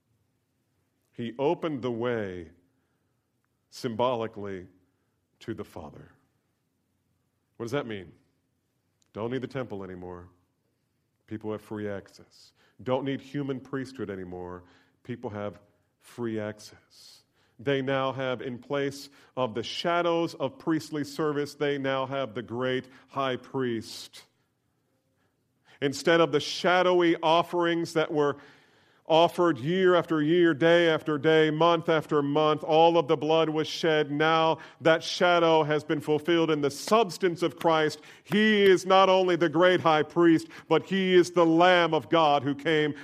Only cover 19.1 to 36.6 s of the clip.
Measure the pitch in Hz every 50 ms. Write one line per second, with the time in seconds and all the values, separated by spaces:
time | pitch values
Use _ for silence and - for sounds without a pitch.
19.1 | _ _ _ _ - 131 127 117 101 117 113 - - - - 175 170 175 170 170
20.1 | 170 165 170 160 165 - 139 131 135 - - 170 160 151 151 - 156 151 139 143
21.1 | - - 160 151 143 143 143 - - - 147 143 143 139 135 135 135 135 131 123
22.1 | 139 139 135 113 104 123 117 - 117 120 127 127 127 127 127 - - - _ _
23.1 | - 139 135 131 127 120 - - - 135 131 120 117 110 110 - - - - -
24.1 | - - - _ _ _ _ _ _ _ _ _ _ _ _ _ _ _ _ _
25.1 | _ _ _ _ _ _ _ _ _ _ _ _ _ - 139 143 135 - - 175
26.1 | 165 170 160 143 147 143 - - - - - 180 180 185 180 180 180 180 175 165
27.1 | 170 - - 156 165 170 170 - 180 175 170 170 170 170 170 160 - 160 156 -
28.1 | 156 147 147 143 131 - - - - _ _ _ _ _ _ _ _ _ _ -
29.1 | 165 160 170 170 - 185 175 170 151 117 123 160 180 190 185 180 180 170 - -
30.1 | 160 156 151 151 170 180 170 165 156 123 165 165 170 170 175 165 160 147 - 156
31.1 | 151 143 120 160 160 156 156 156 151 151 165 170 170 165 160 175 160 156 151 -
32.1 | 156 147 143 143 143 156 156 151 151 147 - 165 156 160 165 170 170 170 151 131
33.1 | 160 147 151 151 160 160 160 156 151 156 151 - - - - 160 156 151 151 139
34.1 | 147 147 156 160 165 160 160 160 156 - - - - - 131 160 160 170 - -
35.1 | - - 185 175 175 170 170 165 160 160 151 147 151 147 147 - 160 147 - 151
36.1 | 151 147 151 170 170 165 165 160 156 147